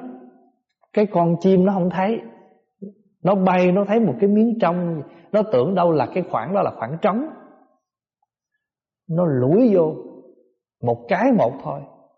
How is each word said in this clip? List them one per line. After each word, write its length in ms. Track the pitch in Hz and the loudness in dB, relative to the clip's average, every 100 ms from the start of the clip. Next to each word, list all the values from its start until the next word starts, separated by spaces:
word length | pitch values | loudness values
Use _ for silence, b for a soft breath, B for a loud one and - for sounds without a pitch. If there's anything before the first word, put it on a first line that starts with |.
| - - - _ _ _ _ _ _ | -6 -18 -20 _ _ _ _ _ _
cái 140 | - 208 | -2 0
con 300 | 175 170 170 | 2 0 2
chim 240 | 190 190 | 2 4
nó 80 | 190 | 4
không 180 | 196 180 | 0 -2
thấy. 300 | 185 190 226 - - _ _ _ _ 196 - _ _ | -2 -2 -4 -8 -20 _ _ _ _ -20 -20 _ _
Nó 120 | 170 | 0
bay, 380 | 202 185 185 180 | 2 2 2 2
nó 120 | 185 | 2
thấy 160 | 196 226 | 0 0
một 140 | 208 - | 0 0
cái 80 | 202 | 2
miếng 300 | 208 226 220 | 2 2 2
trong, 420 | 180 180 175 160 - B B | 0 0 -4 -6 -10 B B
nó 100 | 208 208 | -2 0
tưởng 220 | 127 127 | 0 0
đâu 180 | 185 175 | 0 2
là 140 | 156 120 | 2 0
cái 100 | 95 - | -4 -4
khoảng 240 | 123 123 | -6 -4
đó 80 | 196 | -2
là 80 | 160 - | -2 -4
khoảng 220 | 113 165 | -8 -4
trống. 240 | 208 208 311 - - _ _ _ _ _ _ _ _ _ _ _ _ _ _ _ - | -2 -2 -6 -12 -20 _ _ _ _ _ _ _ _ _ _ _ _ _ _ _ -6
Nó 160 | 165 | -2
lủi 500 | 175 131 127 185 254 | 0 2 2 4 4
vô, 200 | 190 156 156 - - - _ _ _ _ _ | 4 2 -2 -14 -20 -20 _ _ _ _ _
một 240 | 120 117 - | -4 -4 -4
cái 240 | 180 247 | 0 2
một 200 | 220 117 135 | 2 0 -2
thôi. 180 | 156 143 143 - _ | -10 -12 -14 -20 _